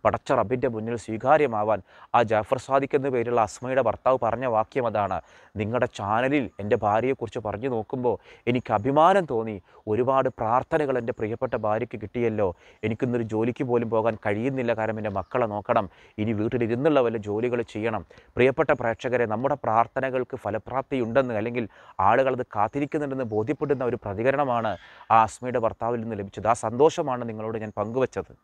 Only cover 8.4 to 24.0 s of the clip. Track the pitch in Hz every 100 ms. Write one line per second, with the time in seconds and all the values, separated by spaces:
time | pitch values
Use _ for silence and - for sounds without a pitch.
8.4 | - 123 - 110 113 143 165 196 160 120
9.4 | 113 101 _ - - 107 127 135 131 -
10.4 | 110 120 131 160 143 127 117 - 107 113
11.4 | 131 120 107 107 113 113 101 123 117 107
12.4 | 98 - - _ 110 113 131 120 113 107
13.4 | 120 120 135 120 117 110 113 110 107 104
14.4 | 123 131 117 110 110 110 107 98 92 127
15.4 | 117 104 - 113 95 - - - 107 104
16.4 | 110 123 113 120 156 143 120 113 104 104
17.4 | 123 120 113 107 113 107 82 - _ -
18.4 | 127 135 156 143 117 113 131 120 117 107
19.4 | 135 147 117 110 117 - 131 127 123 -
20.4 | 107 107 - 127 131 135 113 120 127 110
21.4 | 113 120 107 - - - 95 120 135 123
22.4 | 123 107 110 143 143 160 143 135 120 107
23.4 | 113 151 147 131 127 117